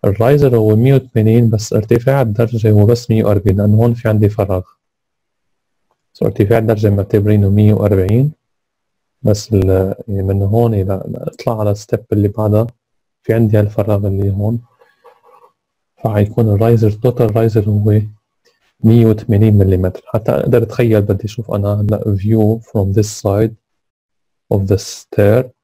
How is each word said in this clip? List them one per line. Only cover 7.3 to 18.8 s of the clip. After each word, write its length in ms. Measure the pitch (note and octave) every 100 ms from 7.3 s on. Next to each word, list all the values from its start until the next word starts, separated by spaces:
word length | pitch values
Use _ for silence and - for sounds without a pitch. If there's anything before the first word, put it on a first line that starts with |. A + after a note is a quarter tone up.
| G#2+ G2+
مية 240 | G2+ G#2
وأربعين، 580 | G#2 G#2 G2 F#2 A2+ C#3+ - _ _ _ _ _ _ _ _
بس 320 | A#2+ G#2 -
ال-، 420 | G#2+ F#2+ F#2+ F#2+ G2 -
يعني 160 | G2
من 180 | F#2+ G2
هون 340 | G2 A2+ A#2+ G#2+
ل-، 120 | F#2+
ل-، 280 | F#2+ - -
اطلع 440 | - - - A2
على 120 | G#2
الستيب 340 | G#2 - A#2 -
اللي 160 | G#2 G2+
بعدها، 400 | G2+ G#2+ G#2 A2+ _ _ _ _ _
في 100 | -
عندي 260 | A2+ A2+ G#2+
هالفراغ 480 | G#2 G#2 G2+ G2+ G2+
اللي 240 | G2 G2
هون. 300 | G2 G#2 A#2 - _ _ _ - _ _ _ _ _ _ _ _ _
فحيكون 540 | A2 G#2 G#2 - A2
الرايزر، 420 | G2+ A2+ A#2 A2
توتال 440 | G#2 B2 A#2+ A#2 A2
رايزر 340 | A2+ A2 G2+
هو 320 | G#2 G#2 G#2+ G#2+ - _ _ _ _ _ _